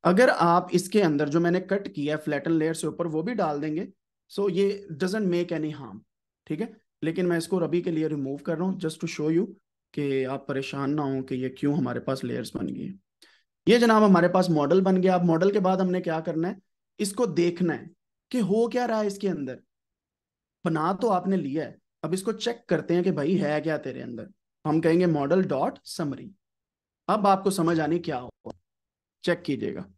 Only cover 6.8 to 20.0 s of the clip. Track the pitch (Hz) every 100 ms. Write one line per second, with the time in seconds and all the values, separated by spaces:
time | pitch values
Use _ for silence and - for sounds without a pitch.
6.8 | _ _ 151 165 185 170 165 190 156 175
7.8 | 180 160 160 151 135 143 - 160 185 190
8.8 | 160 156 165 - 151 165 226 - _ _
9.8 | _ - 143 135 131 135 - 135 131 139
10.8 | 139 151 139 135 131 131 127 127 143 143
11.8 | 123 120 - 131 123 123 113 - - -
12.8 | - 190 _ _ - _ _ _ - 233
13.8 | 233 220 214 180 175 185 180 156 143 180
14.8 | 190 185 185 180 175 160 190 202 185 190
15.8 | 185 180 180 160 165 156 170 196 _ _
16.8 | _ _ 202 - 233 151 170 170 175 131
17.8 | - _ _ _ _ 254 175 214 233 247
18.8 | 240 220 214 196 196 156 131 123 _ _
19.8 | _ _